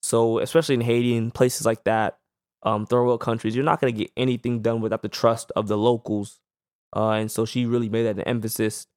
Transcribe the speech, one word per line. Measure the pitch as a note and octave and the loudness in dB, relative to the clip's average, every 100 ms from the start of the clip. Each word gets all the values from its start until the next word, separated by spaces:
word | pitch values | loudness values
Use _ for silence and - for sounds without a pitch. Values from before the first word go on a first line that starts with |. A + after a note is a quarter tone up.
So | - A#2 A#2 A2+ | 2 2 4 2
especially | B2+ E3 D#3 C3 | 2 0 2 0
in | |
Haiti | A#2 A#2+ A#2+ A#2 | 2 2 2 0
and | A2+ | -2
places | - B2+ - A2+ | 0 0 2 -2
like | A2+ | 0
that, | - A2 G#2+ - _ _ _ _ | 0 0 0 -4 _ _ _ _
um, | - G#2+ G#2+ | -2 -2 2
third | B2 | 2
world | B2 A#2 | 4 2
countries, | - A2+ A2 | 0 -2 -2
you're | A2+ | 0
not | D3 D#3 | 0 2
gonna | C3+ | 0
get | A2 G2+ - | 0 -6 -2
anything | B2+ B2 B2+ A#2+ | -2 -2 -2 -2
done | A2+ A#2 | 0 0
without | A2 A2 | -2 -4
the | G#2+ | -6
trust | - A#2 A2 - | 0 2 2 -4
of | - G#2+ | -4 -2
the | G#2 | 2
locals. | A2+ A#2+ - G#2+ G2+ - _ _ _ _ _ G#2+ | 2 0 -2 -4 -6 -14 _ _ _ _ _ -2
Uh, | A2 | 0
and | A2 A2 | 0 -2
so | - | -2
she | A2+ B2 A#2+ | -2 -2 0
really | A#2+ A2+ | 0 0
made | A2 | 0
that | A#2 G2+ | 0 -2
an | |
emphasis | - A#2+ A2+ - A2 - - | -2 -2 -4 -2 -2 -2 -16